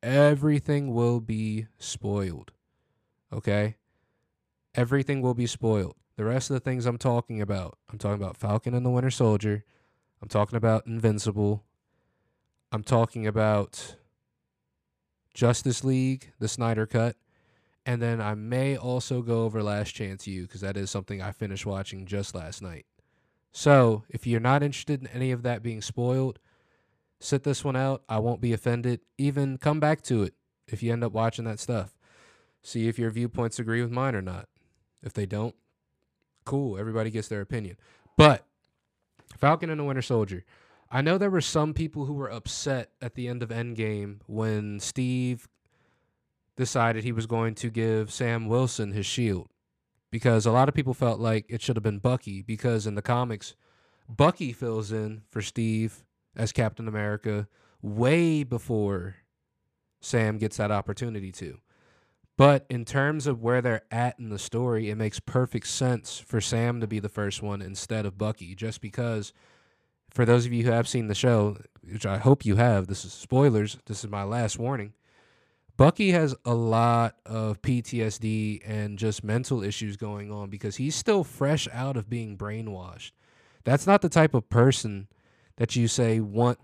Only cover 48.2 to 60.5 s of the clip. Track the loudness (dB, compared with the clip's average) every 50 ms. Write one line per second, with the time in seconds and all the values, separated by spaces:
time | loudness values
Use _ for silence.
48.2 | -2 -2 -2 -2 -2 0 2 2 2 0 0 -2 -4 -4 -4 -4 -4 -4 -2 0
49.2 | 0 0 0 -2 -4 -10 _ _ _ _ _ _ _ _ _ _ _ _ -10 0
50.2 | 2 4 4 6 4 4 6 6 4 4 4 0 0 -2 -2 0 0 0 0 0
51.2 | 0 0 0 0 -2 _ -8 -6 -2 -2 -2 0 0 -2 -2 0 0 0 0 0
52.2 | -2 -8 -10 -10 -8 -8 -8 -4 0 0 0 0 -2 -2 -6 -6 -2 0 0 0
53.2 | 0 -2 -4 -8 -10 -16 -18 _ _ _ _ _ _ _ _ _ _ -18 0 4
54.2 | 4 4 4 2 -4 -8 -6 -6 -4 -4 -2 -4 -4 -4 -4 -4 -4 -6 -8 -12
55.2 | -16 _ _ -6 -6 -6 -4 -2 0 0 0 0 0 -2 -4 -8 _ _ _ _
56.2 | _ _ _ -4 -4 -2 0 0 0 0 -2 -6 -10 -6 -4 -4 -2 -2 -4 -4
57.2 | -4 -4 -2 -2 -4 -6 _ _ _ _ _ _ -10 -8 -2 0 2 4 4 4
58.2 | 4 4 2 0 0 -2 -4 -6 -4 -2 -2 0 0 0 -2 -4 -6 -8 -12 _
59.2 | _ _ _ _ _ _ _ _ _ _ _ _ _ _ _ _ -8 -2 0 2
60.2 | 2 2 0 0 -2 -4